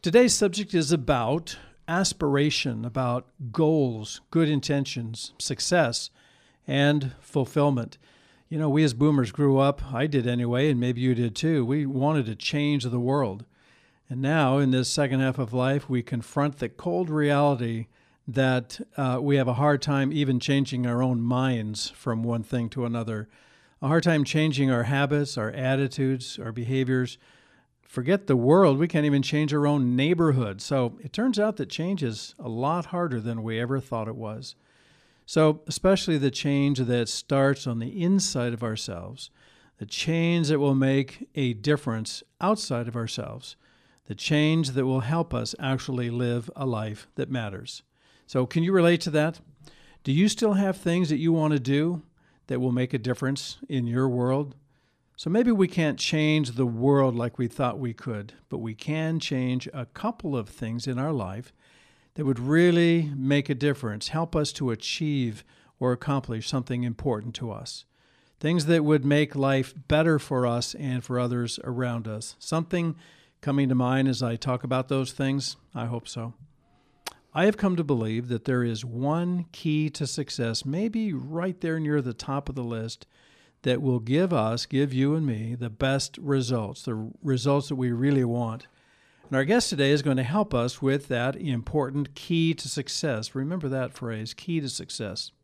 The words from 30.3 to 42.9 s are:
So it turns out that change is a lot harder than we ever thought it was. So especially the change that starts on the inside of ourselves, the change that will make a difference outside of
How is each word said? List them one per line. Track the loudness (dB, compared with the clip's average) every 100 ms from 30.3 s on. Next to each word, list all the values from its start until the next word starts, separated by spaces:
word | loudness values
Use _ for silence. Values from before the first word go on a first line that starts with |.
| 2 0 -4
So | -2 0 0 -4
it | -10
turns | -2 0 2
out | 0 0
that | -6
change | -4 -4 -2
is | -2 -4 -12 -12
a | -8
lot | -2 -2 -2 -4
harder | -4 -2 -2
than | -4 -6
we | -4 -4
ever | -2 -4
thought | -4 -6 -6
it | -8
was. | -10 -10 -14 -18 _ _ _ _ _ _ -2
So | 4 4 4 -6
especially | 0 2 2 2 2
the | 2
change | 0 0 2 2 2
that | 2 0 0
starts | -4 0 4 4 2 -2
on | -4
the | -6 -2
inside | 2 2 2 -2 -2
of | -2
ourselves, | -4 -4 -6 -10 -12 -14 -18 _ _ _ _ _
the | -10
change | -6 -2 0 2 2 2
that | 2
will | 4
make | 4 4 2 0 -8 -10 -4
a | -2
difference | -2 0 0 0 -6 -6 -10 -16 _
outside | -2 -2 -2 -4
of | -4